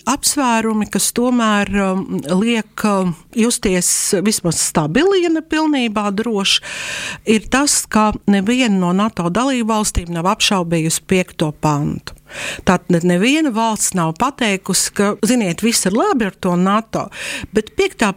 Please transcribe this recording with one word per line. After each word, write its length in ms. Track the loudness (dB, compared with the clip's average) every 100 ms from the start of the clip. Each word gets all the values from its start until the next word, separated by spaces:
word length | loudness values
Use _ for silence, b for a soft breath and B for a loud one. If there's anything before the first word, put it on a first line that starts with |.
apsvērumi, 880 | -2 -2 -2 -2 0 0 0 -2 -2
kas 200 | -2 -2
tomēr, 580 | 0 0 2 2 2 0
ā, 200 | 0 0 -2 -2 -4 -2
liek, 440 | 0 2 0 -4 -4
ā, 200 | 0 0 0 -4 -6
justies 600 | 0 0 0 0 0 0 -2 0 0
vismaz 440 | 0 0 -2 -2
stabili, 640 | -2 0 0 2 2 2
ja 80 | 2
ne 100 | 0
pilnībā 680 | -2 0 2 2 0 -2 -2
droši, 520 | -2 -2 -2 0 -2 B B B B B B
ir 260 | 0 0 2
tas, 360 | 0 2 0
ka 280 | 0 2 2 0
neviena 520 | 2 2 2 2 2 2
no 160 | 2
nato 360 | 2 0 -2 -2
dalībvalstīm 840 | 0 0 0 0 0 0 -2 -4
nav 160 | -2 0
apšaubījusi 800 | 2 2 0 0 0 0 -2 0
piekto 440 | 0 0 -2 -4
pantu. 640 | -2 0 0 -2 -4 -10 -20 -18 B B B
Tātad 460 | 0 0 2 2 2
neviena 460 | 2 4 2 2
valsts 400 | 0 0 0 -2
nav 220 | -2 -2 0
pateikusi, 760 | -2 0 -2 -2 -2 -2 -2
ka, 200 | -2 -2 0
ziniet, 420 | 0 2 0 -2
viss 240 | 0 0 0
ir 120 | 0
labi 300 | 0 0 -2
ar 60 | -2
to 200 | -2 2
nato, 500 | 2 0 -2 -6 -8 B B -12 -4
bet 240 | -4 -2 -2
piektā 380 | -2 0 -2